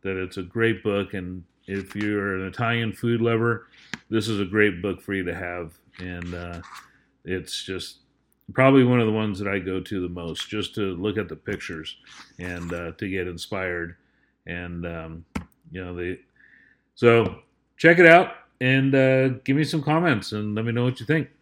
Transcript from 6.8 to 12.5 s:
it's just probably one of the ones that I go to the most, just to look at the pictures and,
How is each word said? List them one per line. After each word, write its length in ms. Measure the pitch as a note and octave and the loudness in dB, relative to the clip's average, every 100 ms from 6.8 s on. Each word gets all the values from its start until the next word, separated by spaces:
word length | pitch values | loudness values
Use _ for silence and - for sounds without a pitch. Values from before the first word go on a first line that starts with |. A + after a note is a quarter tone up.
| - _ _ _ | -20 _ _ _
it's 400 | - F#2 E2 - | -8 -8 -6 -12
just 360 | - F#2+ D#2+ - _ _ _ _ - | -8 -10 -10 -16 _ _ _ _ -10
probably 320 | - C3 C3+ | 2 6 8
one 160 | B2 B2 | 6 4
of 80 | A2+ | 2
the 60 | |
ones 260 | G#2+ G#2+ F#2+ | 0 -2 -4
that 80 | G2+ | -4
I 120 | G2 | -4
go 200 | F2+ F#2 | -2 -6
to 220 | F2+ G2+ | -6 -6
the 80 | F2+ | -6
most, 400 | F2 E2+ D#2+ - | -8 -10 -10 -8
just 260 | G#2+ G2 - | -6 -6 -4
to 180 | G2 F2 | -6 -4
look 220 | G2+ G#2 | -4 -4
at 120 | F#2 | -6
the 60 | D#2 | -10
pictures 580 | - G2+ - E2 D#2+ - _ - - _ | -10 -10 -8 -12 -14 -18 _ -20 -20 _
and, 360 | F2+ | -10